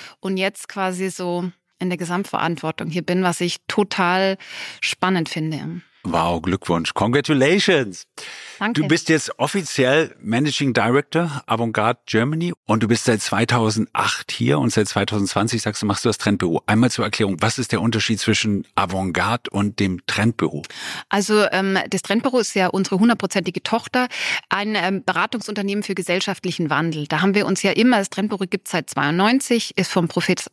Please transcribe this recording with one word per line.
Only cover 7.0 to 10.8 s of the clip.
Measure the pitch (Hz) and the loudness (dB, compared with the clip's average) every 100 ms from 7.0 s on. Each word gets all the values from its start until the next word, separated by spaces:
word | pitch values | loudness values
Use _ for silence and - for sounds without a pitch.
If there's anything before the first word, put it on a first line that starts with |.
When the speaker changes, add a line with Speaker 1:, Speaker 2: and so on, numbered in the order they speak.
| 107 139 139 143 139 190 - 160 107 87 - - - - - - | 2 2 2 4 4 4 4 2 2 -8 -18 -18 -16 -16 -16 -6
Speaker 1:
Danke. | 214 233 | -2 0
Speaker 2:
Du | 151 | 2
bist | 160 - | 2 4
jetzt | 160 - - | 2 0 -4
offiziell | 135 196 156 - 127 151 156 - | -2 -2 -2 2 4 4 2 -4
Managing | 104 117 147 - 139 | -2 0 0 0 0
Director | 117 | 2